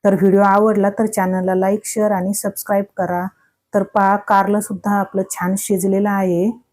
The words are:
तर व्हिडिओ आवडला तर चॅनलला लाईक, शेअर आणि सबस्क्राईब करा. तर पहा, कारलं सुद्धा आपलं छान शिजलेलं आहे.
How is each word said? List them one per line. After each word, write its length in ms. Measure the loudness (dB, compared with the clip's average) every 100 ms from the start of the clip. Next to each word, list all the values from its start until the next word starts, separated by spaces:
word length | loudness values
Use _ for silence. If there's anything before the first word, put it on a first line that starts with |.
तर 120 | 0 2
व्हिडिओ 260 | 4 4
आवडला 480 | 4 4 2 2 0
तर 160 | 0 -2
चॅनलला 500 | -2 -2 0 0 0
लाईक, 240 | 0 -2 -4
शेअर 260 | -2 0
आणि 220 | 0 -2
सबस्क्राईब 520 | -4 -6 -8 -2 -2 -2 -6
करा. 280 | -4 -4 -6 _ _ _ _
तर 100 | -4 0
पहा, 300 | 2 2 2
कारलं 420 | 2 2 2 0
सुद्धा 320 | -2 -6 -2
आपलं 320 | -2 -2 -4 -6
छान 240 | -4 -4 -2
शिजलेलं 520 | -2 -2 0 0 0
आहे. 400 | 0 0 0 0 -4 _